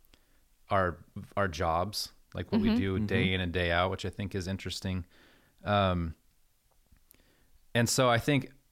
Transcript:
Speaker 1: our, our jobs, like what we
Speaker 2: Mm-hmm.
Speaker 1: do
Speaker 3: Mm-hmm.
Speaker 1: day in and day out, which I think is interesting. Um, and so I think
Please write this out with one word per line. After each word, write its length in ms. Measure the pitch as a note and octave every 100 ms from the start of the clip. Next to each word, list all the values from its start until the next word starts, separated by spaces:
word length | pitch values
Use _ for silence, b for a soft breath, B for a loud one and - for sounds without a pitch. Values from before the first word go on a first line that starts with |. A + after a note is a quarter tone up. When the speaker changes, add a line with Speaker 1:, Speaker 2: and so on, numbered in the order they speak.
| _ b b b b _ -
Speaker 1:
our, 280 | G2+ F2+ D2+ - G2+ - -
our 100 | G2
jobs, 600 | D#2+ E2+ E2+ G2 - - - _
like 180 | F2+ F2+
what 80 | A3+
we 80 | G#3
Speaker 2:
Mm-hmm. 80 | A#3
Speaker 1:
do 180 | G2 F#2+
Speaker 3:
Mm-hmm. 80 | G#2
Speaker 1:
day 280 | F#2+ F#2
in 60 | F#2
and 120 | F2+
day 180 | F2+ F2
out, 180 | E2+ F#2+
which 160 | F#2+ F#2+
I 40 |
think 260 | - G2 G2
is 120 | F2
interesting. 580 | F#2+ F#2 - G2 F#2 - b b b b b
Um, 520 | - G2+ F#2+ F2+ E2+ - _ _ _ _ _ _ _ - _ b b b b b _
and 160 | A#2+ A#2
so 200 | - B2+
I 80 | A#2
think 340 | D3 C#3 - - _